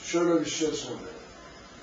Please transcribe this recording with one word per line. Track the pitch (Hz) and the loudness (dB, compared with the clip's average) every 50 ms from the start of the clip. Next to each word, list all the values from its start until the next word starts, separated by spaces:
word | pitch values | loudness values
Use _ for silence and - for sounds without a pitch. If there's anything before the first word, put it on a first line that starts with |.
| - | -4
Şöyle | - - 170 170 175 170 156 | 0 2 4 6 6 6 6
bir | 147 123 | 4 2
şey | - - 160 147 | 0 2 2 2
söylüyor. | 143 - - 127 - - - - - - - - - - - - - - - - - - | 2 0 -4 -6 -8 -8 -10 -10 -12 -12 -14 -16 -16 -18 -18 -18 -18 -18 -18 -18 -18 -18